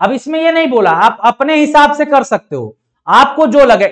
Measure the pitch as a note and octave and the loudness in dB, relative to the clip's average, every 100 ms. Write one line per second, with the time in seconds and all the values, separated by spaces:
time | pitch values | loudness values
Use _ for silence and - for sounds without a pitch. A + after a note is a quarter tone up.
0 | G3 C4+ - D#4+ E4 E4 D#4 B3 F#3 E3 | -4 -4 -6 -4 -2 -2 -2 0 0 0
1 | G#3+ - A3+ A#3+ C4+ D#4 D4 D4 D4 D4 | 0 0 -2 -2 -2 0 0 2 2 0
2 | D4 C#4 A#3+ G#3 - C#3 A2 - _ _ | -2 -2 -2 -6 -6 -12 -12 -16 _ _
3 | - G#3 C#4 - D#4 C#4 C4 G#3 G3+ | 0 2 2 0 0 2 2 2 0